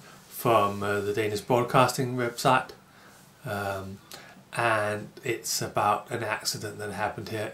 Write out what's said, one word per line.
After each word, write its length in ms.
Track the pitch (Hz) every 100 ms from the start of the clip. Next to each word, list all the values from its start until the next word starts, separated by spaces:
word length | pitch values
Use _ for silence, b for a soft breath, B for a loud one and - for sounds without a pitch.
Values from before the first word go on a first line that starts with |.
| B B B
from, 540 | - 123 110 101 101
uh, 180 | 101 101
the 120 | 101
Danish 280 | 104 107 104
Broadcasting 760 | - 123 120 135 123 - 123 127
website, 540 | 120 - 139 127 - - - B B B B -
um, 540 | 123 101 101 98 95 98 - B B B - -
and 520 | 117 110 104 107 104 -
it's 360 | 127 113 - -
about 500 | 110 - 104 104 -
an 120 | 117
accident 560 | 110 107 - 123 104 104
that 140 | 104
happened 380 | 98 107 - 107
here 220 | 110 104